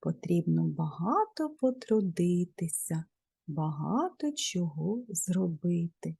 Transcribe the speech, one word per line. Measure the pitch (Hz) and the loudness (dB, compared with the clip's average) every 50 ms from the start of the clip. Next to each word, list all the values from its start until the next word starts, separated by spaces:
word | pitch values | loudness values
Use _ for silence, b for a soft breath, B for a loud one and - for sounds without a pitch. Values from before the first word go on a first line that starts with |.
| - | -2
потрібно | 156 165 - - 170 175 170 165 - 165 165 165 165 | -2 -4 -2 0 2 2 2 4 4 2 4 4 2
багато | 151 147 160 156 - - 165 196 277 381 427 427 _ - 320 302 302 - | 0 0 -2 -4 -2 -2 0 2 2 2 2 0 _ -4 -4 -4 -4 0
потрудитися, | - 262 254 262 - - 220 220 202 185 165 - 175 175 175 175 180 175 _ - 175 165 - - - - 165 160 165 - _ _ _ _ _ _ _ - | 0 0 0 0 -2 2 2 4 4 2 2 2 2 4 4 2 0 -2 _ -6 -6 -4 -4 -6 -4 -2 -4 -4 -4 -6 _ _ _ _ _ _ _ -6
багато | 151 151 156 156 151 143 151 151 185 247 320 370 359 _ - 294 294 | -2 0 0 0 0 -2 -2 0 0 0 0 -2 -4 _ -4 -4 -2
чого | - - - - 185 175 165 143 151 156 175 214 240 247 233 | -2 -4 -2 0 0 -2 -2 -2 -2 -2 -2 -2 -2 -4 -6
зробити. | 190 170 - - 180 185 190 180 165 151 - 175 175 170 170 170 _ _ - 165 160 - | -6 -6 -2 0 0 2 2 0 -2 0 0 0 2 2 0 -2 _ _ -8 -8 -8 -8